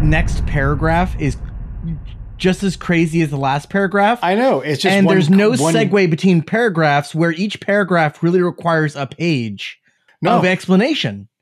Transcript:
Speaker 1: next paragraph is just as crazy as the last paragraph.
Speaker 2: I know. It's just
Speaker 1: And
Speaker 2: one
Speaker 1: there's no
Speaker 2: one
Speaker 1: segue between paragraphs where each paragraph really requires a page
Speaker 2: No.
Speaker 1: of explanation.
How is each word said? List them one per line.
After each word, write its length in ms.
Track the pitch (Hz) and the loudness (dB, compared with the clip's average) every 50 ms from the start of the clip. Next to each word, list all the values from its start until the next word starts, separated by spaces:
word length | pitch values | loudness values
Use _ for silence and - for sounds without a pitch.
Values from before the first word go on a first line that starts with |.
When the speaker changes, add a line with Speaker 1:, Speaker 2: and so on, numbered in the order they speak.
| 151 | 2
Speaker 1:
next 420 | 151 151 156 147 - - - - | 2 2 2 2 0 0 -2 -2
paragraph 720 | - 147 151 135 139 147 139 147 160 165 165 180 180 - - | -2 -2 0 0 0 -2 0 0 0 0 0 0 -2 -4 -4
is 180 | 156 143 123 - - - - - - - - - - 165 165 151 - - - - - - - - | -4 -4 -4 -6 -10 -12 -12 -12 -12 -12 -12 -10 -10 -10 -10 -10 -12 -14 -16 -16 -16 -16 -14 -2
just 260 | - 185 185 - 202 | 0 0 0 0 -2
as 120 | 196 170 | -4 -4
crazy 460 | - - - 180 165 165 165 151 170 | -4 -4 -2 0 0 0 2 2 0
as 80 | 160 151 | 0 0
the 80 | 147 139 | -2 -2
last 320 | 139 135 135 143 143 - | -2 0 0 -2 -4 -4
paragraph. 500 | - 196 196 190 170 202 202 202 240 240 | -2 -2 -2 0 0 2 2 2 2 0
Speaker 2:
I 140 | - 170 190 | 0 0 0
know. 240 | 214 247 269 220 - | 2 2 2 0 0
It's 220 | - 147 151 135 | -2 -4 -4 -2
just 120 | - 190 190 | 0 2 2
Speaker 1:
And 120 | 202 196 | 4 4
Speaker 2:
one 100 | 185 190 | 4 4
Speaker 1:
there's 140 | 190 151 147 | 4 4 4
no 200 | 190 196 208 214 | 4 4 4 4
Speaker 2:
one 220 | 247 247 143 160 165 | 2 2 2 2 2
Speaker 1:
segue 360 | 226 220 190 180 208 190 180 | 2 0 2 2 2 2 2
between 320 | 160 160 - 190 185 170 | 0 0 2 2 2 2
paragraphs 760 | 151 - - 226 240 226 180 165 160 151 143 143 143 - - | 2 0 -2 0 0 0 0 0 0 2 2 0 -2 -2 -2
where 160 | 160 165 170 | -2 0 0
each 300 | 165 160 196 220 - - | 0 -2 -4 -6 -6 -8
paragraph 600 | - - 196 208 202 170 180 170 160 151 - - | -4 -2 0 0 2 2 2 2 0 0 -2 0
really 200 | - 165 175 185 | 0 2 2 2
requires 540 | 180 175 165 - - 170 165 160 156 151 147 | 2 0 -2 -4 -2 0 0 2 0 0 -2
a 120 | 147 139 127 | -6 -10 -10
page 720 | - - 160 175 165 131 117 113 101 95 - - - _ _ _ _ _ _ _ _ _ | -6 -4 -2 0 0 0 -2 -4 -6 -10 -12 -14 -16 _ _ _ _ _ _ _ _ _
Speaker 2:
No. 180 | - 165 233 180 | 0 2 2 4
Speaker 1:
of 60 | 165 | 4
explanation. 840 | 180 185 185 - - 185 185 214 285 320 254 - 135 101 101 101 - _ _ | 2 0 0 0 2 2 4 4 2 0 -2 -4 -6 -6 -8 -14 -18 _ _